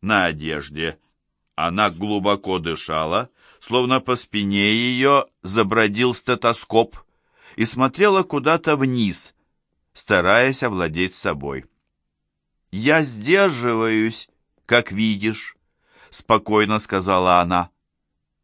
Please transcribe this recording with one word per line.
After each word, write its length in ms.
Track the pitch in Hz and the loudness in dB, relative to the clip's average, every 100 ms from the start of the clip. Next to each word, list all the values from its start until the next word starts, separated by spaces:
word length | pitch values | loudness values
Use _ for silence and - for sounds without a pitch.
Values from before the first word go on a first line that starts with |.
на 240 | 98 104 87 | 0 2 0
одежде. 760 | 78 78 76 71 73 80 76 _ _ _ _ _ - | -2 -6 -6 -8 -6 -6 -8 _ _ _ _ _ -4
Она 340 | 82 92 104 | -4 0 -2
глубоко 680 | 82 104 104 98 101 - 92 | -2 -4 -2 0 -2 -2 -4
дышала, 680 | 82 76 - 78 78 95 131 _ _ _ | -4 -6 -4 -4 -2 -2 -4 _ _ _
словно 400 | - 123 127 131 | -4 -2 0 0
по 160 | 131 123 | -2 -4
спине 580 | - 107 101 101 101 | -4 -4 0 2 2
её 540 | 113 123 127 135 143 - _ | 2 0 0 2 2 0 _
забродил 680 | 92 104 101 113 107 104 123 | -8 -4 0 2 0 2 -2
стетоскоп, 840 | 120 - 120 117 113 - 113 117 - _ _ _ _ - - | -2 -4 -2 0 -2 0 0 0 -4 _ _ _ _ -12 -2
и 100 | 110 | 0
смотрела 580 | 123 131 165 208 190 | 2 0 2 2 2
куда-то 520 | 185 143 135 165 165 147 | 0 -2 0 0 0 0
вниз, 580 | 131 127 104 87 - _ _ _ _ _ _ | 0 0 0 -2 -6 _ _ _ _ _ _
стараясь 680 | - - 98 87 110 131 131 | -10 0 2 4 4 4 0
овладеть 500 | 123 95 85 80 92 | -4 -2 -4 -2 -4
собой. 520 | - 98 76 71 67 - _ _ _ _ _ _ _ _ _ - | -4 -6 -6 -8 -10 -14 _ _ _ _ _ _ _ _ _ -14
«Я 320 | 95 127 160 | -4 0 2
сдерживаюсь, 1300 | 143 113 113 190 196 127 120 113 113 110 110 110 - _ _ _ - | 0 -4 0 2 2 0 -2 0 0 0 0 -4 -16 _ _ _ 0
как 260 | 120 117 | 0 0
видишь», 640 | 98 110 101 107 104 - - _ _ _ _ - | -2 -2 0 -4 -6 -12 -20 _ _ _ _ -10
спокойно 680 | - - 107 107 107 107 107 | -8 0 0 2 2 2 0
сказала 600 | - 98 92 92 90 90 | 0 -2 2 2 6 4
она. 280 | 87 90 87 _ _ _ _ _ _ _ | 4 0 -2 _ _ _ _ _ _ _